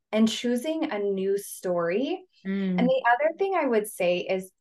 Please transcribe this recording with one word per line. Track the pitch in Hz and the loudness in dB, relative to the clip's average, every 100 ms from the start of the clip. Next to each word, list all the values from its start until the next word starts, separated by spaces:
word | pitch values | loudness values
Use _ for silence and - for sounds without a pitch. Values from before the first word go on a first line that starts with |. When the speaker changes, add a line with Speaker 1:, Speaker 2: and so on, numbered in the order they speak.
| - | -4
Speaker 1:
and | 214 220 | 2 2
choosing | - 240 247 311 320 311 | 2 -2 -2 -2 -2 -2
a | 208 | -2
new | 202 190 190 202 | -2 0 0 -2
story. | - - 190 175 170 190 285 370 - _ | -4 -10 -4 -2 0 0 -2 -4 -10 _
Speaker 2:
Mm. | 190 196 190 180 | -6 -2 0 2
Speaker 1:
And | 247 | 2
the | 262 233 | 2 4
other | 240 302 330 | 4 2 0
thing | 392 | 0
I | 370 | 0
would | 277 220 208 | 2 0 0
say | - 180 180 | -2 0 0
is | - 190 185 _ | 0 -4 -4 _